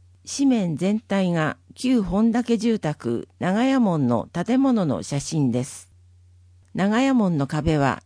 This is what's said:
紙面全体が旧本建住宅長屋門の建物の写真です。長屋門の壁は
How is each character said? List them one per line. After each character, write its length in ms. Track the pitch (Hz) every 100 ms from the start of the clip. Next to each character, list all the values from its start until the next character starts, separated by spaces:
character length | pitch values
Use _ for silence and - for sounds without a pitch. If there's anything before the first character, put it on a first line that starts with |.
| _ _ -
紙 220 | - 277
面 300 | 240 180 147
全 220 | 185 220
体 320 | - 196 180
が 260 | 170 151 - _ -
旧 260 | 254 247
本 300 | 180 190 226
建 260 | 233 233 233
住 220 | 226 220
宅 480 | 156 151 117 117 - -
長 240 | 175 202 262
屋 140 | 269
門 280 | 214 160 123
の 200 | 117 -
建 300 | 170 175 262
物 240 | 269 226 165
の 180 | 92
写 160 | 92 143
真 320 | - 160 131
で 140 | 123 135
す。 260 | - - _ _ _ _ _ _ _ _
長 280 | 170 196 226
屋 120 | 269
門 240 | 254 190 156
の 100 | 139
壁 300 | 156 156 151
は 240 | 135 92